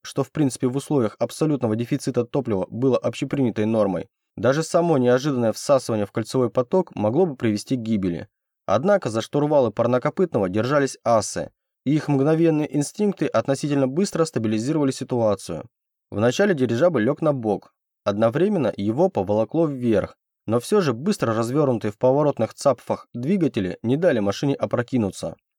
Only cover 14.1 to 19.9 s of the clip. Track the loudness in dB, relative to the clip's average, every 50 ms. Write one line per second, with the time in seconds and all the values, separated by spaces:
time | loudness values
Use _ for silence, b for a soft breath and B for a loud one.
14.1 | 0 -2 -2 -2 -2 -2 -2 0 -2 -2 -2 -2 -2 0 0 0 -2 -4 -6 -4
15.1 | -2 0 2 2 0 0 -4 -10 -12 -12 -12 -16 _ _ _ _ _ _ _ _
16.1 | -4 0 0 0 2 2 2 2 2 0 0 0 2 2 2 2 2 2 2 0
17.1 | 0 0 0 -2 -2 0 -2 -2 -2 -2 -4 _ _ _ _ _ _ _ _ -4
18.1 | 0 2 2 2 2 2 0 2 2 0 0 0 -2 -2 -2 -2 0 2 0 0
19.1 | 0 -2 -2 0 0 0 0 0 0 0 0 0 -2 -2 0 2